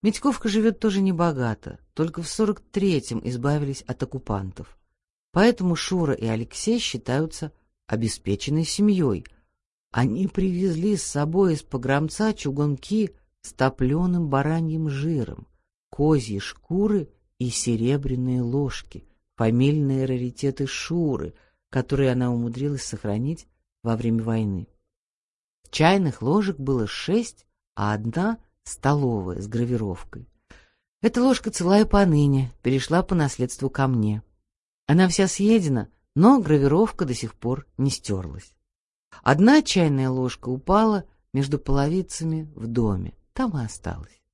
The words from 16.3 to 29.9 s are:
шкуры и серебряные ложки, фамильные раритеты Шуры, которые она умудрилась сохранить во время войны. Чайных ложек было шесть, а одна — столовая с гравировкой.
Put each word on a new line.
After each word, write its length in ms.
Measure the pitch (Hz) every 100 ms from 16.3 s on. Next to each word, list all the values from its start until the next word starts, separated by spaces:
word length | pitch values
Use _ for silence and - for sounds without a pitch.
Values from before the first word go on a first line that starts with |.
| 101
шкуры 720 | - - _ 175 208 208 147 _ _ _
и 120 | 123
серебряные 880 | - - 117 117 143 139 127 127 127
ложки, 640 | 120 135 139 - - - - _ _ _
фамильные 680 | 113 117 135 151 139 135 131
раритеты 600 | 127 123 120 139 135 135
Шуры, 680 | - - 170 160 127 73 - _ _ _
которые 420 | 131 123 139 135
она 200 | 123 123
умудрилась 520 | 120 120 117 143 139
сохранить 640 | - 104 107 104 131 160 - _ _ _
во 140 | 117 113
время 260 | 117 113
войны. 460 | 113 113 107 95 95 _ _ _ _ _ _ _ _ _ _
Чайных 520 | - 160 196 170 117
ложек 360 | 117 185 196 151
было 280 | 135 131 107
шесть, 600 | - - 202 233 - _ _ _
а 200 | - 101
одна — 440 | 107 110 135 196 226 _ _
столовая 760 | - - 135 147 135 113 92 90
с 80 | 101
гравировкой. 800 | 117 120 120 107